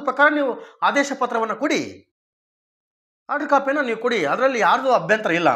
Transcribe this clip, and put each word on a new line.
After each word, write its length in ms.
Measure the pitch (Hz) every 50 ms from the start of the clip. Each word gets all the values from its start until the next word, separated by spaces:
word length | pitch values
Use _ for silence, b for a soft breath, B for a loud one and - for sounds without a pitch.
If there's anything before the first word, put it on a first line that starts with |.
| 285
ಪ್ರಕಾರ 240 | 269 254 277 285 302 302
ನೀವು 460 | 294 277 254 208 - - - - _ -
ಆದೇಶ 280 | 190 214 285 277 277 269 -
ಪತ್ರವನ್ನ 340 | 254 240 240 226 220 214 220
ಕೊಡಿ, 580 | 220 262 302 302 190 123 98 - - _ _ _ _ _ _ _ _ _ _ _ _ _ _ _ _ _ _ _ _ _ _ _ _ _ -
ಆರ್ಡರ್ 200 | 262 294 302 294
ಕಾಪಿಯನ್ನ 360 | 294 269 277 269 277 302 277
ನೀವು 120 | 240 226 220
ಕೊಡಿ. 260 | 233 247 240 208 156
ಅದರಲ್ಲಿ 340 | 139 165 208 254 269 262 226
ಯಾರ್ದು 340 | 196 170 208 254 262 269 247
ಅಭ್ಯಂತರ 380 | 202 165 160 214 220 214 196
ಇಲ್ಲ. 160 | 160 170 170 143 123